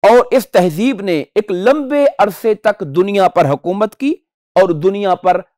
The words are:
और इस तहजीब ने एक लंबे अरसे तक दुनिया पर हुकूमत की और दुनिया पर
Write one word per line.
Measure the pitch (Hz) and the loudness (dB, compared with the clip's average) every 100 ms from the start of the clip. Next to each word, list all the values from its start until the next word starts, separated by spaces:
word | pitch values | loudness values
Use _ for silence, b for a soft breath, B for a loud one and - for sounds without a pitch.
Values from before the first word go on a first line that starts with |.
और | 196 240 - | 4 4 4
इस | 254 - | -2 0
तहजीब | 196 180 156 240 220 | 0 0 0 -2 -2
ने | 196 165 - - | -4 -4 -4 -6
एक | 214 | -4
लंबे | 180 208 302 269 285 285 | -2 0 0 -2 0 0
अरसे | - 208 180 226 214 | 0 -2 -2 -4 -2
तक | 214 208 | -2 -4
दुनिया | 165 143 196 202 185 | -6 -2 -2 2 0
पर | - 151 | 2 0
हुकूमत | 139 170 190 214 | 0 -4 -4 -4
की | - 269 349 _ _ _ - | -4 -6 -6 _ _ _ 0
और | 190 | 2
दुनिया | 160 180 202 202 180 | 2 -2 -2 -2 -2
पर | 185 175 - | 0 -2 -4